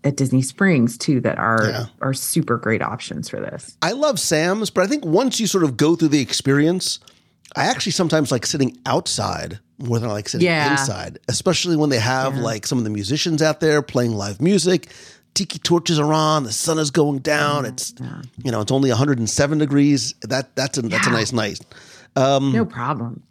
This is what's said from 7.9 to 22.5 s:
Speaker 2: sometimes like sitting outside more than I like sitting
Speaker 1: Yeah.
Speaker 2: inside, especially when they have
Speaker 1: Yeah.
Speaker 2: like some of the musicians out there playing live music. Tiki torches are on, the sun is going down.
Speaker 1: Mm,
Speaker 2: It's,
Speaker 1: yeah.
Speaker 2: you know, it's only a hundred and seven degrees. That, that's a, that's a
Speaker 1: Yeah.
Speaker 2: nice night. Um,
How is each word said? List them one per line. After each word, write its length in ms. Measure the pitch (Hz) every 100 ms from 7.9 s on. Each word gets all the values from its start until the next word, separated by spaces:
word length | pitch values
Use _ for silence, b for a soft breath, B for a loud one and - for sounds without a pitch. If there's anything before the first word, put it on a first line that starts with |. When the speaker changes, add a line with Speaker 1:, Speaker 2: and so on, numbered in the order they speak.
Speaker 2:
sometimes 400 | - 170 156 139
like 140 | 127 -
sitting 320 | 151 131 - 131
outside 720 | 139 175 - 101 85 85 98 _ -
more 200 | 120 117
than 100 | 117
I 40 |
like 140 | 104 -
sitting 160 | 175 175
Speaker 1:
Yeah. 260 | 160 147
Speaker 2:
inside, 460 | 139 135 95 87 - -
especially 480 | 113 185 160 180 156
when 140 | 151
they 80 | 127
have 380 | 110 131 135 135
Speaker 1:
Yeah. 60 |
Speaker 2:
like 240 | 113 110 -
some 120 | 131
of 60 |
the 60 | 107
musicians 520 | 104 98 147 180 156
out 180 | 156 151
there 220 | 160 151
playing 320 | - 127 120 107
live 240 | 101 101
music. 500 | 160 202 170 180 - B B B B
Tiki 240 | - 196 151
torches 400 | - 170 165 156
are 140 | 147
on, 300 | 156 156 156
the 80 | 127
sun 260 | 117 - 160
is 120 | 151
going 280 | 151 147 139
down. 460 | 151 147 147 147
Speaker 1:
Mm, 40 | 120
Speaker 2:
It's, 260 | - - -
Speaker 1:
yeah. 220 | 123 - 123 -
Speaker 2:
you 80 | 131
know, 100 | 113
it's 100 | 101
only 160 | 135 139
a 60 | 110
hundred 220 | 143 127
and 100 | 110
seven 300 | - 143 156
degrees. 560 | 147 143 143 139 110 -
That, 320 | 110 127 135 -
that's 220 | 131 143
a, 40 |
that's 240 | 113 - -
a 40 |
Speaker 1:
Yeah. 60 | 113
Speaker 2:
nice 160 | 104
night. 280 | 120 104 - - B B B B 135
Um, 360 | 135 135 139